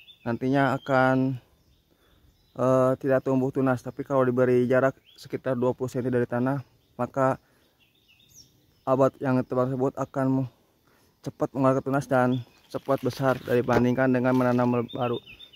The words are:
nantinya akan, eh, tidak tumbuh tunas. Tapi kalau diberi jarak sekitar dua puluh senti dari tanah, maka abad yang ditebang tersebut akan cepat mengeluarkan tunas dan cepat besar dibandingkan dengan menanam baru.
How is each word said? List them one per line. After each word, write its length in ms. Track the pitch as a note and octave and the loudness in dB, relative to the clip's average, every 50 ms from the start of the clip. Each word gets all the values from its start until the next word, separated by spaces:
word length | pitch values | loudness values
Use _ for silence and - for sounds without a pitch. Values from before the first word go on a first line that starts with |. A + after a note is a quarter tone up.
| - - - _ _ | -20 -20 -20 _ _
nantinya 560 | A#2 A#2 A2+ - B2+ C3+ C#3+ C#3 C3+ A#2+ C3+ | -8 -6 -4 -2 -2 0 2 2 0 0 -2
akan, 640 | - - C#3 C3 C3 C3 C3 C3 C3 C3 C3+ B2 _ _ _ _ _ _ _ _ _ _ _ _ _ _ _ _ _ _ _ _ _ _ _ | -4 0 2 2 4 4 2 2 0 -2 -4 -6 _ _ _ _ _ _ _ _ _ _ _ _ _ _ _ _ _ _ _ _ _ _ _
eh, 380 | - B2 B2+ C3 C3 C3 B2+ C3+ C3 - | -2 0 2 2 4 4 2 0 0 0
tidak 240 | C#3 C3 C3 - | 0 0 0 2
tumbuh 240 | C3+ C3+ C3 B2+ C3+ | 0 0 0 0 -2
tunas. 320 | C3+ C#3+ C3 C3+ B2+ B2 - | -2 0 0 0 0 -2 -4
Tapi 240 | B2+ - - C#3 | -12 -12 -12 -8
kalau 160 | - C#3+ C3+ C3 | -2 0 2 2
diberi 400 | B2+ B2 B2 B2+ B2 B2 B2 B2 A#2+ | 2 2 2 2 4 4 2 2 4
jarak 240 | C3 B2+ B2+ C3+ C3+ _ _ - - - | 2 2 2 2 0 _ _ -20 -20 -20
sekitar 400 | - - - C3 - C3 C3 B2 | -16 -10 -10 -8 -4 -4 -4 0
dua 160 | A#2+ B2+ B2 | 0 -2 -2
puluh 160 | - B2+ B2 | -2 -6 -6
senti 160 | - C3 A#2 | -6 -4 -4
dari 220 | C3 B2 B2 A#2+ - | -2 0 0 -2 0
tanah, 340 | - A#2+ B2 C3 C#3 C#3+ B2+ _ _ _ _ _ _ | -2 -2 -2 0 -2 -4 -6 _ _ _ _ _ _
maka 460 | - B2 A#2+ - C#3 C3+ C3 C3 - _ _ _ _ _ _ _ _ _ _ _ _ _ _ _ _ _ _ _ - - _ _ _ _ _ _ _ _ | -8 -8 -6 -2 0 0 0 0 -2 _ _ _ _ _ _ _ _ _ _ _ _ _ _ _ _ _ _ _ -20 -20 _ _ _ _ _ _ _ _
abad 240 | - C3+ B2+ C3+ C3 - - | -2 2 2 2 2 2 -2
yang 240 | - C#3 B2+ B2+ B2+ | -4 0 0 0 0
ditebang 320 | - - B2+ B2+ B2+ C3+ | -2 -2 -2 0 -2 -2
tersebut 220 | B2+ B2+ C3 - - | -2 -2 -4 -2 -4
akan 480 | C3+ - _ C#3 C3+ C3 C3 C3 C3+ B2 _ _ _ _ _ _ _ _ _ _ _ _ _ _ _ | -8 -8 _ -2 -2 0 0 0 -2 -4 _ _ _ _ _ _ _ _ _ _ _ _ _ _ _
cepat 260 | - - _ D3+ D3+ | -14 -8 _ -8 -6
mengeluarkan 320 | - B2+ C#3 C3 C3+ C3+ C3 | -4 0 2 2 2 2 -2
tunas 240 | C#3 C3 C#3 C#3 | -2 -4 -4 -2
dan 220 | - C#3 B2+ B2 B2 B2+ C3 A#2+ - _ _ _ _ | 0 2 2 2 2 0 -2 -4 -8 _ _ _ _
cepat 320 | - C3 - - C#3 C3+ - | -14 -12 -4 -2 -2 -2 -2
besar 320 | C3+ - - C#3 C3+ B2+ C3 - | -6 -4 -2 0 0 0 -2 -2
dibandingkan 680 | - B2 B2 A#2 B2 A#2+ A#2+ A#2+ B2 B2 B2 C3 C3 B2+ | -2 0 0 2 2 2 2 2 2 2 2 2 2 2
dengan 260 | B2+ B2 B2+ B2+ B2+ | 2 2 2 2 2
menanam 480 | B2+ B2 B2 B2 B2 B2 B2 A#2+ A#2 | 2 2 2 2 2 0 0 -2 -4
baru. 320 | A#2 - C3 B2+ A#2+ A#2+ - - - - - - - - | -4 -6 -6 -4 -4 -4 -6 -8 -14 -20 -20 -20 -20 -20